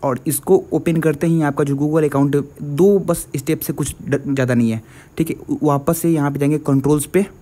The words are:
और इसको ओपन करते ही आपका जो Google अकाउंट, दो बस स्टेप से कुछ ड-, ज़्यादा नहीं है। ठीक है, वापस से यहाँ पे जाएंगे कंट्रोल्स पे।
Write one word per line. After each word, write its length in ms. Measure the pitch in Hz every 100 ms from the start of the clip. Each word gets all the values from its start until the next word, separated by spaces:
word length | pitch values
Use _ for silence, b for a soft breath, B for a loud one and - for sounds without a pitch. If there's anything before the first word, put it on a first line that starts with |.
और 180 | 139 123 -
इसको 360 | 135 - 190 190
ओपन 280 | 160 151 165
करते 260 | 160 147 170
ही 140 | 165
आपका 220 | 147 143
जो 120 | 147 139
Google 280 | 147 160
अकाउंट, 320 | 151 139 143 143 143 -
दो 360 | 147 143 190 202
बस 260 | 165 170 - 143
स्टेप 240 | - 160
से 120 | -
कुछ 220 | 151 143 -
ड-, 320 | - 139 143
ज़्यादा 200 | 135 127
नहीं 160 | 120 117
है। 120 | 110 B B B -
ठीक 120 | -
है, 260 | - - 143
वापस 360 | 147 143 143 165
से 120 | 170
यहाँ 200 | 160 143
पे 80 | 139
जाएंगे 200 | 143 151
कंट्रोल्स 460 | 147 135 135 151 143
पे। 200 | 185 202 -